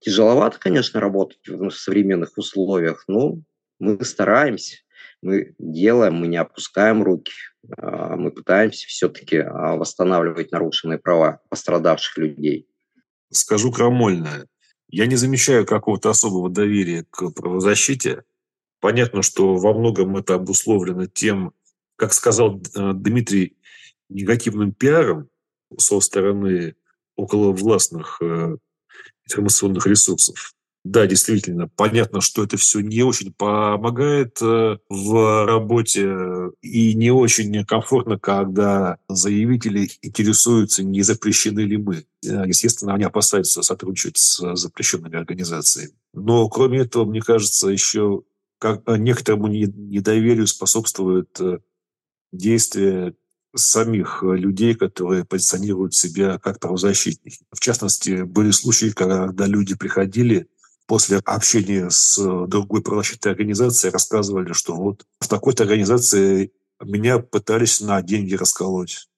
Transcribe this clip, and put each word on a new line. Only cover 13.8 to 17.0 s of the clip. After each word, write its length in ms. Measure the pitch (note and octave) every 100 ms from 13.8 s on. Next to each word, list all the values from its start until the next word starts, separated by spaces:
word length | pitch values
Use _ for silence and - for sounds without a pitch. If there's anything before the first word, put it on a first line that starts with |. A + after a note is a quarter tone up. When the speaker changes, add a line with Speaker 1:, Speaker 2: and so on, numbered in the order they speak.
| A#2+ B2 A2 F2+ D#2+ D2 - _ _ _ _
Speaker 2:
Я 180 | - B2
не 100 | C3
замечаю 480 | B2+ C3+ - B2+ G2+
какого-то 440 | G#2+ - G2 -
особого 380 | G#2+ A2+ F#2 F2+
доверия 560 | F2+ G#2 G#2 F2+ E2+